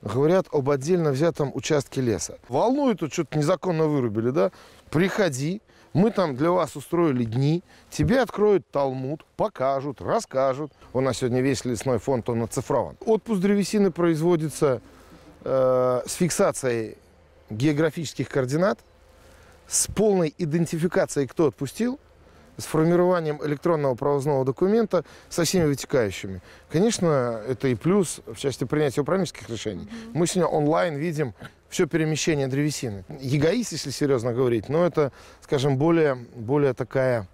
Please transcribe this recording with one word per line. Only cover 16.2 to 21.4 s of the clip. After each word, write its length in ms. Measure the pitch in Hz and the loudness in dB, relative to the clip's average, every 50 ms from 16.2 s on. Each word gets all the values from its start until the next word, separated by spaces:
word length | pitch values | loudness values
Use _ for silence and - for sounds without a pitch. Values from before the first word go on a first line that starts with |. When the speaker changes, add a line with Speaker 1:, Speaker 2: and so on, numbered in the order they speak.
| 180 160 - - 196 170 135 - - 131 120 117 110 107 - - _ _ _ _ _ _ _ - _ _ | 0 0 2 2 0 0 0 -2 -2 -2 -2 -2 -4 -6 -10 -18 _ _ _ _ _ _ _ -20 _ _
Speaker 1:
географических 800 | 107 107 131 156 151 143 160 160 - 170 160 - - - 131 - | -4 0 0 2 2 2 0 -2 -2 -4 -10 -10 -6 -8 -8 -4
координат, 500 | - 143 127 123 139 156 180 208 233 - - _ _ _ _ _ - _ - - - - - - - - _ | -2 -2 -2 0 0 0 0 0 0 -4 -10 _ _ _ _ _ -20 _ -20 -20 -20 -20 -20 -20 -20 -20 _
с 200 | - - - - | -6 -4 -4 -4
полной 460 | - - - 208 220 196 185 170 156 - | -2 0 2 2 4 4 2 2 0 -2
идентификацией, 880 | - 180 151 143 170 170 - - 160 160 180 - 190 165 - - 147 139 | -4 -4 -2 0 0 0 0 -2 -2 -2 0 2 0 0 0 0 -2 -2
кто 200 | 123 - - | -2 0 2